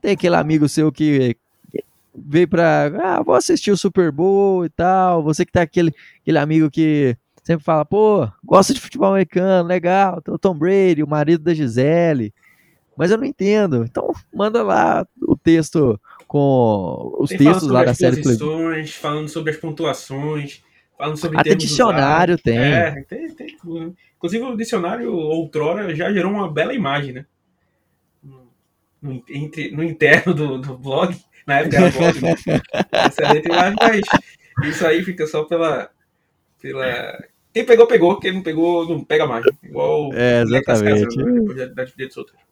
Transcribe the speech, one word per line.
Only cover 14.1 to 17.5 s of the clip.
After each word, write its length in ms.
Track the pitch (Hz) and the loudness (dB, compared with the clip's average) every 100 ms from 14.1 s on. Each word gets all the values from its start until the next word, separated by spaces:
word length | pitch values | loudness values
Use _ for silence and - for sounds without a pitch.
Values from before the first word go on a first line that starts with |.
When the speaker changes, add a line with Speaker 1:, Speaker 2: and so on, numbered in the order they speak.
| - _ | -8 _
Speaker 1:
manda 300 | - 208 233 | -4 -2 0
lá 420 | 208 190 - - 185 _ | 0 2 2 0 -4 _
o 140 | - - | -4 0
texto 640 | - 165 151 170 135 104 _ - - | 2 2 2 0 0 0 _ -20 -6
com 880 | 147 139 131 117 101 90 65 60 - | 0 2 2 2 0 -4 -8 -10 -4
os 100 | 143 | -4
Speaker 2:
Tem 100 | 185 | 2
falando 140 | 143 | 4